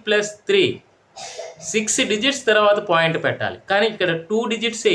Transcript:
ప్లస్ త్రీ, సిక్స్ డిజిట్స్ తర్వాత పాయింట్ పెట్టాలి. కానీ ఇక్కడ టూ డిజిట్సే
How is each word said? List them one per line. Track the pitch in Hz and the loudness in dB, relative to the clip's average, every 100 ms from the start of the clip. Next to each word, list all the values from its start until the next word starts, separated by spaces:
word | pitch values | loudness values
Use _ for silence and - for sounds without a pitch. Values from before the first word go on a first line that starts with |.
ప్లస్ | - 208 208 - - | 0 0 0 -6 0
త్రీ, | 196 135 87 _ _ _ - - - - - - | 2 2 -2 _ _ _ -20 -16 -14 -14 -14 -4
సిక్స్ | 220 214 - 233 | -4 0 0 0
డిజిట్స్ | 208 269 269 - | 0 -2 -2 2
తర్వాత | 214 208 202 - | 4 4 2 2
పాయింట్ | 165 165 160 135 | 2 2 0 -2
పెట్టాలి. | 117 104 90 - | -2 -6 -6 -2
కానీ | 196 220 | 0 0
ఇక్కడ | - 175 165 - | 0 -2 -2 -2
టూ | 220 233 | -2 -2
డిజిట్సే | 220 226 220 214 | -2 -4 0 0